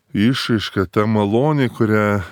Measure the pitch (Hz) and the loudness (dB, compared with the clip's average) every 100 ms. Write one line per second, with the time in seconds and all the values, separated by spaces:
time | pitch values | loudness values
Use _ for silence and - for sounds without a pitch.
0 | _ - 110 131 - 113 - 104 92 110 | _ 0 0 0 -2 -2 -2 -4 -2 0
1 | 107 107 101 113 147 151 123 - 110 107 | 0 0 2 0 0 0 -2 0 0 2
2 | 104 104 90 | 0 0 -4